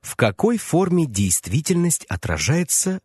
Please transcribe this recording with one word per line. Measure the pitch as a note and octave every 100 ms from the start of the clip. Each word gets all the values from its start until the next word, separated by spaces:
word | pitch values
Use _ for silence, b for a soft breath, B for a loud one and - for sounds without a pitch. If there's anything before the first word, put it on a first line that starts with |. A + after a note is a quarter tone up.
В | - -
какой | A2 - G#3+ A#3+
форме | - E3 F#3+ F3 D3+
действительность | G2 G2 - - A#2+ D3+ F3 F3 - -
отражается | F2 - D#2+ D2 E3 F3 - F#3 F#3+